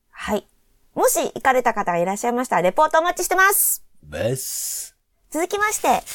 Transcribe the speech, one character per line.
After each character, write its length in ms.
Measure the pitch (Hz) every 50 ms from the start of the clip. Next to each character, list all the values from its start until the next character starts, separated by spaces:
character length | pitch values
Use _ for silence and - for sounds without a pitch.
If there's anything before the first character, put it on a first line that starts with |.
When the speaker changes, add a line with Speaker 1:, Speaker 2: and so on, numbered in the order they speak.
| _ _
Speaker 1:
は 260 | - - - - 214
い。 120 | 196 - _ _ _ _ _ _ _ _ _ -
も 140 | 262 392
し 120 | 508 - 349
行 220 | 277 - - 247
か 120 | - 269 254
れ 100 | 254 247
た 100 | 240 214
方 180 | 208 196 185
が 60 | 175
い 80 | 170 175
ら 80 | 185 196
っ 20 |
し 80 | 208 -
ゃ 40 | 240
い 40 | 240
ま 120 | 240 254
し 40 | -
た 80 | -
ら、 40 | 170
レ 100 | 170 185
ポ 120 | 185 - 311
ー 80 | 311
ト 80 | - 320
お 20 |
待 200 | 330 349 349 -
ち 40 | 349
し 20 |
て 80 | - 370
ま 80 | 370 381 294 -
す。 300 | - - - - - - - _ - -
Speaker 2:
で 320 | 71 71 73 101 113 135
す。 600 | 131 - - - - - - - - - - - _ _ _ _ _ _ _
Speaker 1:
続 180 | - 302 339
き 100 | - 403
ま 140 | 403 415 427
し 100 | 427 -
て、 220 | - 294 226 - - - -